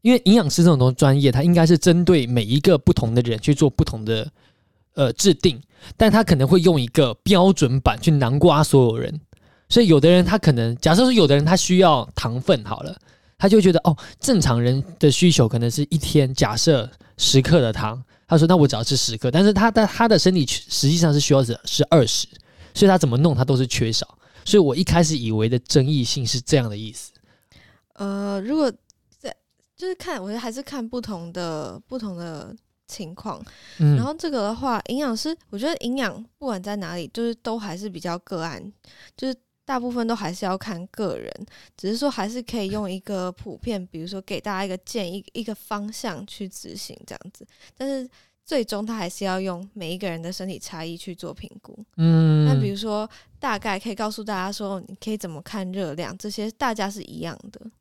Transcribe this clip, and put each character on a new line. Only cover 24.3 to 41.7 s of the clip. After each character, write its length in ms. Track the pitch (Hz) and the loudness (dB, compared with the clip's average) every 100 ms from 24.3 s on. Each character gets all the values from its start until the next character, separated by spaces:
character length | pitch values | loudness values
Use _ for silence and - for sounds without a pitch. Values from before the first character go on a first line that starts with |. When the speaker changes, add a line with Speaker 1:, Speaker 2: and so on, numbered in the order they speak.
| - | -16
Speaker 1:
所 120 | - 208 | 2 4
以 60 | |
我 140 | 151 123 | 4 0
一 80 | |
开 180 | 185 165 | 2 2
始 160 | 160 156 | 2 0
以 140 | 113 | -2
为 160 | 107 110 | 0 0
的 100 | 123 | -2
争 260 | - 143 | 0 0
议 200 | 131 147 | 2 0
性 200 | 117 143 | -2 -4
是 160 | 120 131 | -4 -6
这 160 | - 143 | 0 -2
样 140 | 117 | 0
的 60 | 104 | -8
意 140 | 110 | -12
思。 180 | - - _ _ _ _ _ _ _ _ | -16 -20 _ _ _ _ _ _ _ _
Speaker 2:
呃， 460 | - 202 196 202 196 | -12 -8 -6 -6 -6
如 140 | 208 311 | -4 0
果 140 | 269 208 _ _ _ _ | 0 -2 _ _ _ _
在， 160 | 262 - _ _ _ _ | -16 -16 _ _ _ _
就 120 | 370 | -10
是 60 | 359 | -10
看， 260 | 359 277 | -10 -10
我 60 | 190 | -10
觉 60 | |
得 40 | 226 | -10
还 140 | 240 | -10
是 100 | 233 | -12
看 240 | 277 277 226 | -12 -12 -10
不 120 | 247 | -10
同 320 | 226 185 170 | -10 -12 -12
的， 480 | 180 170 156 127 92 _ | -10 -8 -8 -10 -14 _
不 100 | 254 | -12
同 180 | 214 175 | -10 -12
的 380 | 170 151 - - _ _ _ | -14 -14 -16 -20 _ _ _
情 260 | - 165 | -16 -16
况。 300 | 180 214 101 - _ - - | -14 -14 -14 -18 _ -20 -2
Speaker 1:
嗯。 180 | 151 143 | 2 2
Speaker 2:
然 80 | |
后 100 | 254 | -2
这 160 | 320 330 | -6 -6
个 120 | 262 | -4
的 120 | 202 | -6
话， 260 | 233 269 226 - | -6 -6 -6 -6
营 100 | 254 | -6
养 180 | 285 226 | -6 -6
师， 200 | 311 330 _ | -8 -10 _
我 80 | 202 | -10
觉 80 | 277 | -8
得 100 | 339 | -6
营 180 | 233 269 | -8 -6
养 280 | 220 - 226 _ | -6 -10 -20 _
不 80 | 277 | -10
管 160 | 196 | -10
在 140 | 196 208 | -10 -10
哪 180 | 170 | -10
里， 160 | 175 170 | -12 -12
就 100 | - | -8
是 120 | 233 226 | -8 -8
都 220 | 233 226 | -10 -10
还 180 | 208 175 | -10 -12
是 140 | 208 | -12
比 80 | 175 | -12
较 180 | 180 170 | -10 -10
个 220 | _ 180 | _ -10
案， 200 | 165 123 196 _ _ _ - - | -10 -12 -18 _ _ _ -20 -12
就 100 | 262 | -10
是 80 | 254 _ _ | -10 _ _
大 160 | - 254 | -10 -8
部 100 | 247 | -6
分 160 | 240 226 | -6 -6
都 80 | |
还 180 | 226 180 | -6 -8
是 140 | 180 190 | -8 -8
要 100 | 190 | -6
看 300 | - 170 185 | -8 -14 -14
个 240 | - 202 60 | -8 -8 -8
人， 160 | 57 - 214 _ _ | -12 -16 -20 _ _